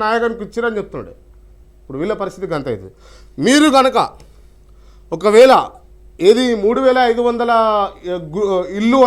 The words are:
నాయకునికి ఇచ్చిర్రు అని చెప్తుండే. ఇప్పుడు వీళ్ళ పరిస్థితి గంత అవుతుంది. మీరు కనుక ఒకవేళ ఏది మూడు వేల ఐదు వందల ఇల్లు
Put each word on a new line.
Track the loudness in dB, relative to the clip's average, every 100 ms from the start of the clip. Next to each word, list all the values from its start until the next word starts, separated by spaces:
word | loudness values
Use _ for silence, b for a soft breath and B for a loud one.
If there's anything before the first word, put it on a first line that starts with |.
నాయకునికి | -2 -2 -2 -6 -10
ఇచ్చిర్రు | -8 -6
అని | -6
చెప్తుండే. | -10 -14 -16 -20 -20 -20 -20 -20 -20 _
ఇప్పుడు | -14 -8
వీళ్ళ | -6
పరిస్థితి | -6 -8 -10 -8
గంత | -8 -6
అవుతుంది. | -10 -12 -20 b b b -4
మీరు | 0 2 4 2
కనుక | 2 0 -4 -8 -20 -20 -20 _ -20 b b b -12
ఒకవేళ | -4 2 6 6 6 0 -10 -20 -20 -20 0 2
ఏది | 4 2
మూడు | 0 0 2
వేల | 2 2 2
ఐదు | 0 -2
వందల | -2 0 0 2 0 -4 -6 -10 -8 -8 -4 -2 -2 -4 -4
ఇల్లు | 0 4